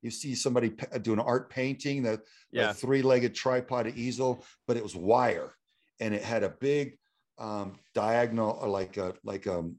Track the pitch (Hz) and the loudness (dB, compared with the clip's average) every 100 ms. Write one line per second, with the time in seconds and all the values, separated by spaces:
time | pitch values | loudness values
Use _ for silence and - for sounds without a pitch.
0 | 120 113 147 123 - 123 117 107 - 127 | -10 -10 -6 -2 0 2 0 -2 -8 -6
1 | 110 107 120 123 127 - 131 139 143 139 | 0 0 2 0 0 -4 -4 -2 -4 -2
2 | 120 110 - - _ 117 113 101 123 135 | 0 -2 -6 -20 _ -2 0 0 0 2
3 | 131 127 123 - 131 127 123 123 117 120 | 6 4 4 0 0 0 0 -4 -4 -4
4 | 120 117 131 123 - _ - 117 107 87 | -6 0 0 0 -6 _ -2 -2 -2 -6
5 | 90 117 123 85 73 - _ _ _ _ | 4 6 6 0 -4 -12 _ _ _ _
6 | 113 104 104 113 98 - 135 147 139 - | -2 -2 0 0 0 -2 0 0 0 -8
7 | _ _ _ - 113 104 98 98 _ - | _ _ _ -14 -8 -6 -8 -10 _ -2
8 | 107 117 120 113 110 113 123 98 95 101 | 2 4 2 2 0 0 -2 -2 -2 -4
9 | 92 90 - 98 98 90 82 | -6 -6 -8 -6 -4 -4 -4